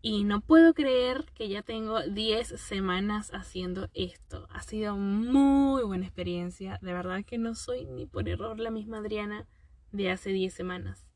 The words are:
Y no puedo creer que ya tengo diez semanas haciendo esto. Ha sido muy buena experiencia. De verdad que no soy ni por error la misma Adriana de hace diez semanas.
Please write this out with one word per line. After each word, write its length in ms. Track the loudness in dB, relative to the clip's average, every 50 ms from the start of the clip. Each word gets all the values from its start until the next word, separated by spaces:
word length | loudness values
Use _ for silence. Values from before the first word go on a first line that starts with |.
Y 220 | -4 -2 -2 0 0
no 160 | 2 0 0
puedo 340 | 6 8 10 12 12 10 8
creer 520 | 6 2 4 4 4 2 2 -2 -4 -6 -10 -10
que 160 | -10 -6 -6
ya 140 | -6 -6 -6
tengo 380 | -6 -6 -6 -4 -2 -2 -2
diez 460 | -2 -2 -4 -2 0 2 0 0 0
semanas 800 | -4 -10 -12 -8 -6 -4 -2 0 0 0 0 0 0 -2 -4 -4 -6 -10
haciendo 560 | -10 -10 -10 -8 -8 -6 -6 -6 -6 -8 -8 _
esto. 540 | -6 -6 -6 -8 -16 -16 -14 -14 -14 -14 -14
Ha 100 | -14 -14
sido 340 | -12 -8 -6 -4 -4 -2 -2
muy 880 | -2 0 0 0 0 2 4 6 6 8 8 8 6 6 4 2 0 0
buena 220 | -2 -2 -4 -4
experiencia. 760 | -6 -8 -6 -4 -4 -4 -4 -4 -6 -8 -10 -12 -10 -10 -10
De 120 | -8 -6 -6
verdad 320 | -6 -4 -4 -6 -6 -8
que 120 | -6 -6
no 180 | -4 -4 -4 -6
soy 300 | -8 -6 -6 -6 -6 -6
ni 180 | -10 -10 -10 -10
por 240 | -8 -6 -4 -4 -2
error 280 | -4 -4 -4 -8 -6
la 140 | -6 -6 -4
misma 280 | -4 -6 -8 -8 -10 -8
Adriana 480 | -6 -4 -4 -4 -4 -6 -8 -10 -12 _ _ -20 -20 -20 -20 -20 _ -10
de 200 | -4 -2 -2 -2
hace 180 | -2 -4 -4 -2
diez 240 | 0 0 0 -2 -4
semanas. 520 | -8 -8 -8 -8 -8 -8 -10 -12 -12 -18 -20 _